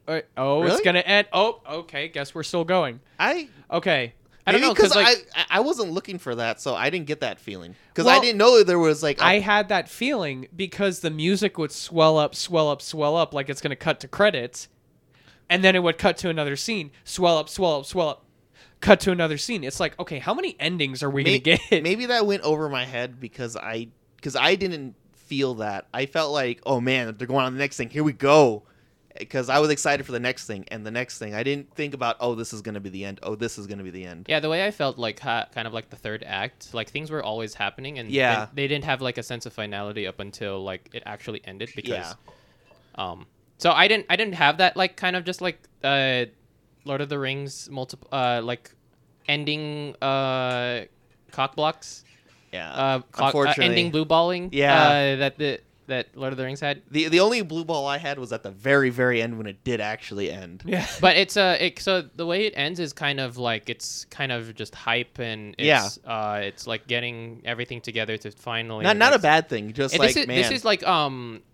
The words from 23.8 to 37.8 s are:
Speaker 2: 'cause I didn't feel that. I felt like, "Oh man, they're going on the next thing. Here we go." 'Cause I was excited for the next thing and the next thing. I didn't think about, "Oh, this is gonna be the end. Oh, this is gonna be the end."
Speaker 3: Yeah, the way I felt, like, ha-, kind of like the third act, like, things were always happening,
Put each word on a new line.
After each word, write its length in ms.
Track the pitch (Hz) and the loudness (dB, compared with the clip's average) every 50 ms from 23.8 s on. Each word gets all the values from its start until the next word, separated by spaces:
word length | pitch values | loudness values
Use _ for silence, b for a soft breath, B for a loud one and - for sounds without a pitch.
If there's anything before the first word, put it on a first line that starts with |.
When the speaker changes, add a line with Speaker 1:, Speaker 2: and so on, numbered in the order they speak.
| 117 117 - _ _ _ _ _ | -8 -10 -14 _ _ _ _ _
Speaker 2:
'cause 140 | - 147 131 | -10 -6 -2
I 180 | 135 127 156 190 | 2 4 4 4
didn't 400 | 196 196 185 175 151 139 131 107 _ _ _ _ | 4 0 -2 -4 -6 -10 -12 -14 _ _ _ _
feel 400 | _ _ - 151 135 139 131 123 | _ _ -6 -2 0 0 0 0
that. 320 | 110 110 104 101 98 - _ | -2 -4 -4 -4 -6 -8 _
I 140 | - 117 135 | -6 -4 -4
felt 260 | 139 - 165 160 143 | -2 0 0 0 0
like, 300 | 147 147 135 123 120 - - 117 | 0 0 0 0 -2 -4 -2 0
"Oh 120 | 135 123 | 0 2
man, 360 | 117 131 131 131 123 113 110 104 | 2 2 2 2 0 -2 -6 -8
they're 80 | 131 | -6
going 200 | 120 127 139 131 | -2 0 0 0
on 80 | 127 127 | 0 -2
the 40 | 131 | -2
next 180 | 143 143 - - | -4 -4 -4 -6
thing. 120 | 131 117 | -8 -6
Here 140 | - 147 151 | -2 0 0
we 100 | 151 131 | 0 0
go." 480 | - - 139 147 156 147 123 110 104 b b b b b b b b b b - - 104 - | 2 4 8 10 10 10 8 6 2 b b b b b b b b b b -18 -16 -12 -8
'Cause 180 | - 135 127 120 | -6 -4 -2 2
I 120 | 131 147 | 2 4
was 100 | 151 151 | 4 4
excited 360 | 151 135 - 156 143 143 135 | 2 2 2 0 0 0 -2
for 60 | - | -6
the 80 | 127 117 | -6 -4
next 260 | 120 123 127 - - | -4 -4 -4 -6 -8
thing 200 | - 110 98 92 - | -12 -12 -12 -12 -12
and 180 | 107 110 107 | -12 -12 -10
the 60 | 110 | -8
next 280 | 110 120 127 123 - - | -8 -8 -8 -8 -10 -12
thing. 140 | 117 107 104 | -12 -10 -8
I 80 | 107 | -6
didn't 320 | 117 135 143 143 139 - _ | -4 -4 -4 -4 -6 -10 _
think 200 | - 151 143 135 | -8 -8 -6 -6
about, 240 | 131 127 117 113 - | -4 -4 -4 -2 -2
"Oh, 160 | 120 120 120 | -2 -4 -4
this 160 | 113 113 - | -4 -6 -10
is 100 | - 107 | -10 -12
gonna 200 | 98 113 107 104 | -12 -10 -10 -10
be 80 | 98 98 | -10 -10
the 160 | 92 95 101 | -10 -10 -10
end. 160 | 98 98 98 - | -10 -10 -10 -8
Oh, 100 | 92 107 | -8 -6
this 240 | 104 117 113 - - | -6 -6 -6 -6 -8
is 80 | 101 | -12
gonna 160 | 98 101 98 | -12 -12 -12
be 80 | 95 92 | -12 -12
the 140 | 85 92 92 | -12 -14 -14
end." 220 | 90 87 82 95 - | -14 -16 -12 -6 -4
Speaker 3:
Yeah, 140 | 156 151 | -2 -2
the 80 | 147 156 | -2 -2
way 160 | 160 170 190 | -2 -2 -2
I 60 | 208 | -4
felt, 260 | 208 - 156 135 - - | -4 -2 -4 -4 -4 -4
like, 240 | 120 113 104 - | -6 -6 -6 -6
ha-, 260 | - 135 117 117 - - - | -6 -4 -4 -2 -4 -6 -8
kind 120 | 120 113 113 | -8 -8 -8
of 40 | 107 | -8
like 160 | 113 110 _ | -10 -12 _
the 60 | - | -16
third 260 | 113 - 107 107 110 110 - | -14 -10 -10 -10 -10 -10 -8
act, 460 | 98 95 101 127 - _ - - - | -6 -6 -6 -6 -8 _ -18 -12 -8
like, 160 | 117 110 - | -8 -8 -8
things 200 | - 139 156 156 | -8 -10 -8 -8
were 140 | 156 156 - | -8 -6 -6
always 300 | 104 110 113 113 107 - | -6 -6 -6 -6 -8 -6
happening, 440 | - 104 101 - - | -6 -6 -6 -6 -8